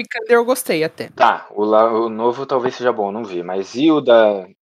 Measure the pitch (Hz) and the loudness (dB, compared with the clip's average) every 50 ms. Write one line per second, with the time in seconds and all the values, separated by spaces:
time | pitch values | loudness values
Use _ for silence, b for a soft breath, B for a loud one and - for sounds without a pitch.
0 | 233 - - 233 440 440 240 240 240 233 262 254 - - 190 156 156 - - - | -10 -10 -10 -6 0 2 2 2 2 2 -2 -2 -2 -4 -2 -2 -2 -4 -6 -10
1 | 117 110 - - 123 113 95 80 - - 107 101 104 107 107 107 113 113 113 110 | -14 -8 -2 2 2 2 2 0 -6 -10 -4 -2 0 2 4 4 4 4 2 0
2 | 113 113 110 110 117 120 120 131 135 131 139 127 117 127 131 - 123 123 110 107 | -2 -2 -4 -2 -2 -2 -2 -2 -4 -2 -2 -2 -2 -4 -4 -2 -2 -2 -2 -2
3 | 101 98 101 113 117 98 92 87 87 90 92 98 95 - - 120 151 160 156 147 | -4 -6 -6 -8 -10 -8 -8 -8 -6 -6 -6 -6 -6 -6 -4 0 0 2 2 2
4 | 135 123 117 113 110 104 104 98 92 95 _ _ | 4 4 4 6 6 4 2 -2 -6 -12 _ _